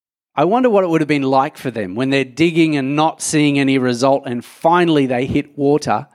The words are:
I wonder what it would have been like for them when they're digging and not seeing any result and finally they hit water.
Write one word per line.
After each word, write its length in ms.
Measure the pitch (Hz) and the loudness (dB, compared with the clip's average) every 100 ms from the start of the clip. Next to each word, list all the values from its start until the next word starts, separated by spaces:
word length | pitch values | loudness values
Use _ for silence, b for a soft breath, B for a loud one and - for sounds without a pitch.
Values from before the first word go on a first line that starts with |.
| _ _ _ - | _ _ _ -2
I 100 | 165 | 0
wonder 240 | 240 247 | 2 2
what 140 | 202 | 2
it 60 | 180 | 2
would 120 | 160 | 0
have 60 | 147 | 0
been 160 | 147 | -2
like 340 | 135 135 147 - | 0 0 0 -4
for 140 | 135 | -8
them 240 | 113 92 107 | -6 -6 -4
when 160 | 135 | -2
they're 120 | 135 | -2
digging 520 | 131 120 170 165 160 147 | -2 0 0 2 2 0
and 200 | 131 147 | -2 0
not 260 | 160 - | -2 -2
seeing 360 | - 156 147 143 | -2 0 2 2
any 220 | 135 135 | 2 0
result 440 | 127 120 135 139 139 | 0 0 2 0 -2
and 180 | 120 - | -10 -12
finally 600 | - 165 175 170 151 127 | -4 0 2 2 2 0
they 180 | 123 139 | -2 -2
hit 320 | 147 - 143 | -4 -4 -4
water. 500 | 139 147 120 107 143 | 0 0 0 -4 -6